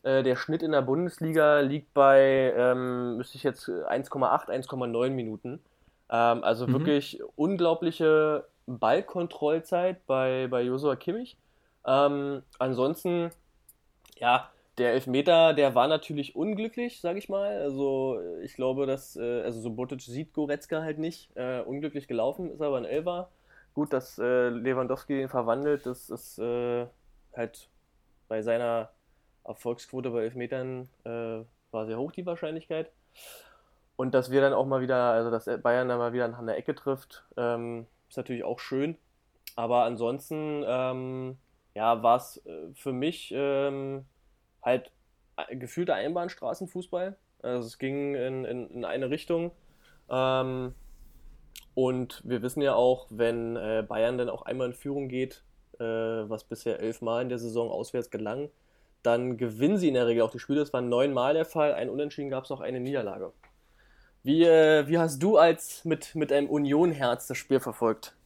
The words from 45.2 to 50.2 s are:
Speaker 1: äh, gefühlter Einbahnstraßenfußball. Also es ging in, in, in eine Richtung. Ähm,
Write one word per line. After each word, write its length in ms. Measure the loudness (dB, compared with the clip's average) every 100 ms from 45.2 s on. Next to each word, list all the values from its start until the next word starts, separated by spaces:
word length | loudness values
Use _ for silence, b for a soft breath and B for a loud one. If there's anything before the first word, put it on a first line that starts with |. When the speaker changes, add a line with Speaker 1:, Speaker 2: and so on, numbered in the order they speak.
| _ -12
Speaker 1:
äh, 180 | -10 -12
gefühlter 380 | -10 -6 -2
Einbahnstraßenfußball. 1200 | -2 -2 -4 -6 -8 -8 -8 -8 -10 -8 -6 -6 -10 _ _
Also 240 | -6 -4 -6
es 100 | -8
ging 380 | -6 -4 -4 -4
in, 300 | -4 -4 -6
in, 240 | -8 -10
in 120 | -8 -6
eine 260 | -4 -4
Richtung. 400 | -6 -2 -2 -4 -10 b b b b -6
Ähm, 640 | 0